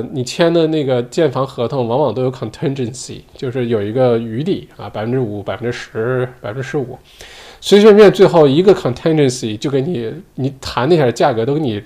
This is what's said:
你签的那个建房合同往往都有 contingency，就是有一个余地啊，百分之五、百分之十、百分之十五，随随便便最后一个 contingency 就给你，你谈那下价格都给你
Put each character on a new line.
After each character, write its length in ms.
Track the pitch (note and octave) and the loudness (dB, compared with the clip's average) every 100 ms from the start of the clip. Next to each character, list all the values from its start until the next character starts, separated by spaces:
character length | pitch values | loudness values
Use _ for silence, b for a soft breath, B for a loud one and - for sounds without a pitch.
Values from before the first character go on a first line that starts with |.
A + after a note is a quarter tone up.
| A2+ | -4
你 120 | D3 | -8
签 300 | B2 - E3+ | -6 -2 0
的 140 | E3+ D#3 | 2 0
那 160 | D#3 | 0
个 180 | C3+ B2+ | -2 -2
建 300 | A#2+ - D#3 | -4 -2 -2
房 160 | C3 C3 | -2 -6
合 200 | - A#2 | -4 -4
同 200 | C#3 A#2 | -4 -2
往 100 | B2+ | 0
往 160 | C#3+ | -2
都 80 | G#2+ | -2
有 100 | B2+ | -4
contingency， 880 | B2+ A2+ - D3 C#3 B2 C3 - - - - | -4 -10 -6 -6 -4 -6 -10 -14 -18 -20 -12
就 140 | C3+ | -8
是 200 | C3 A#2+ | -4 -2
有 120 | A2+ | -2
一 100 | G2+ | -2
个 280 | A#2+ B2+ A#2 | 0 2 0
余 240 | A#2 A2 | -2 -6
地 260 | E3 B2+ D2+ - | -4 -6 -8 -16
啊， 100 | G#2 | -12
百 140 | G#2 | -8
分 100 | A2+ | -4
之 60 | C3 | -4
五、 220 | A#2 G#2 | -4 -6
百 160 | F#2+ G2 | -8 -6
分 80 | A#2 | -6
之 100 | A#2+ | -8
十、 540 | - A2+ A#2 B2+ B2+ - | -10 -6 -4 -2 -4 -8
百 140 | G#2+ | -12
分 80 | B2 | -10
之 80 | C3 | -6
十 80 | D3+ | -6
五， 180 | A#2+ B2 B B B B B B | -6 -10 B B B B B B
随 220 | - G3+ | 2 6
随 40 | G#3+ | 8
便 120 | G3+ | 8
便 140 | G3+ | 8
最 160 | - F3 | 6 4
后 200 | E3+ C#3+ | 6 4
一 140 | C#3 | 4
个 100 | G3 | 4
contingency 880 | D#3 C3+ A#2+ E3 D#3 C#3 B2+ A#2 G#2+ | 2 0 -4 0 2 2 0 -6 -6
就 100 | D#3 | -4
给 140 | C#3 | -2
你， 320 | C3+ D3 A2+ D3 - - | -2 -4 -6 -10 -14 -6
你 180 | C3 C3+ | -6 -6
谈 260 | - - C3 | -8 -2 2
那 80 | E3+ | 2
下 140 | B2+ | 2
价 240 | - D#3+ | 2 0
格 100 | A2+ | 2
都 120 | A#2+ C#3+ | 0 -2
给 40 | |
你 220 | C#3+ G#2 | -2 -4